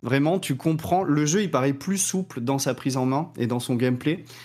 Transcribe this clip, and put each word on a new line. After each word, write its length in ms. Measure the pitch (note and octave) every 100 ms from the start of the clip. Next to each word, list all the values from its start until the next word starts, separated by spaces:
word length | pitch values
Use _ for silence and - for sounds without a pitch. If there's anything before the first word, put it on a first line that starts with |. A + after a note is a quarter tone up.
vraiment, 360 | A#2+ C#3 D3+ F#3+
tu 180 | - C3
comprends. 460 | E3 D#3+ - F3
Le 200 | F3+ D3 D3+
jeu, 160 | G3
il 80 | F#3+
paraît 220 | C#3+ C#3
plus 240 | C#3 - G3
souple 420 | - F#3 F#3 -
dans 180 | A#2+ C#3
sa 160 | C3+
prise 220 | A#2+ C3+ B2+
en 80 | B2+
main 260 | C3+ E3 -
et 80 | A#2
dans 140 | A#2+
son 160 | - A#2+
gameplay. 480 | B2+ B2+ D3 F3 - -